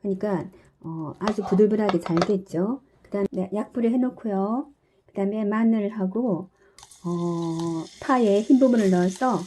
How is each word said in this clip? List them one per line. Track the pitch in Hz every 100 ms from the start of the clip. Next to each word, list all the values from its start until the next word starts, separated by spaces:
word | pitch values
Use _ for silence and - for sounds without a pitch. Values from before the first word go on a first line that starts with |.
그러니까, | 208 190 214 185 160 - - _
어, | 160 160 151 -
아주 | 202 214
부들부들하게 | 190 190 208 214 208 175
잘 | - 165
됐죠. | 175 196 - 160 196 269 _ _
그다음에, | - 202 196
네, | 196 190
약불에 | 208 - - 233
해놓고요. | 247 254 254 226 196 196 240 311 _ _ _ _
그다음에 | - 196 214 208
마늘하고, | 214 226 226 202 220 190 220 247 165 190 _ _ - - -
어, | 175 175 175 170 165 165 165 160 - -
파에 | - 254 220 196
흰 | 220 262
부분을 | 262 240 196
넣어서 | 180 180 185 254 190